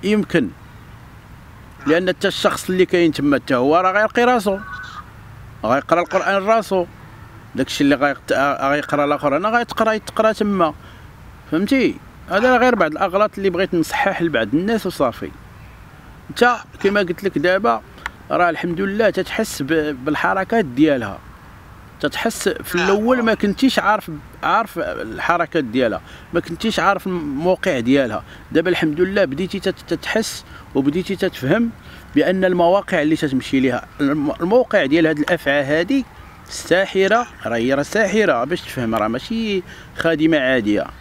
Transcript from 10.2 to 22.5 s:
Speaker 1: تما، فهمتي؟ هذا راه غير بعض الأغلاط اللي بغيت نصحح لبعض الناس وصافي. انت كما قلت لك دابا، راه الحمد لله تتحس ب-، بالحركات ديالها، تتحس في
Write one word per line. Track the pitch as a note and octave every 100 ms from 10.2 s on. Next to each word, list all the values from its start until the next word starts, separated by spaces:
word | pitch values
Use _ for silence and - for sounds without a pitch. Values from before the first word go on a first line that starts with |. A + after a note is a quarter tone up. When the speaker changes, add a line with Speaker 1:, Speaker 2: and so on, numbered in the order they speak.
| A3
Speaker 1:
تما، | G#3+ G#3 G3 E3 D3+ - - - - - - -
فهمتي؟ | D#3 G3+ C4+ F#3+ - - - -
هذا | F#3 B3
راه | B3
غير | B3+
بعض | A#3+ D#3+
الأغلاط | D#3 F#3+ F#3 G#3+ -
اللي | G3
بغيت | F3 F#3+
نصحح | F3 D#3 - G3 F3+
لبعض | E3+ C3 A2+
الناس | C#3+ G3 A3+ F#3+
وصافي. | - C3+ - E2+ - - - - - - - - - -
انت | - A#3+ A#3 - -
كما | G3 G3+
قلت | F#3 F3
لك | G3 F3+
دابا، | F3+ F#3+ A3+ A3+ - - - - -
راه | C#3+ F3
الحمد | D#3+ F3+ E3+
لله | G3 G3+ A3
تتحس | F#3 F3+ - A3 -
ب-، | C#3 D#3+ D3+ C3
بالحركات | C#3 D3 F3 F#3+ F#3+ A3+
ديالها، | E3 B2 D#3 C3+ G#2+ F#2+ - - - - - - - -
تتحس | D3+ - A#3 -
في | G3+